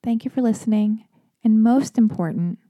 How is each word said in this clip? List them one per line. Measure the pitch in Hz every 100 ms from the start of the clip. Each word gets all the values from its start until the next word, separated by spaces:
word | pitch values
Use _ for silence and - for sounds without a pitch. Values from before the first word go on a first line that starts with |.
thank | 240 226
you | 254
for | 269
listening. | 247 208 - 214 208 220 _ _ _ _
And | 226 220
most | 220 254 277 -
important | 220 185 165 - 175 - _